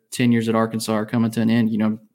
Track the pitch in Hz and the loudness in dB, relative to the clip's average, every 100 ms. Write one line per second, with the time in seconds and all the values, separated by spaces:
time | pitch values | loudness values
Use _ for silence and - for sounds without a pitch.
0 | _ - 120 117 113 110 113 113 113 110 | _ -2 2 2 2 2 0 -2 -2 -4
1 | 107 120 113 113 113 117 110 110 107 107 | -2 -2 -2 0 0 2 0 0 -2 -4
2 | - | -10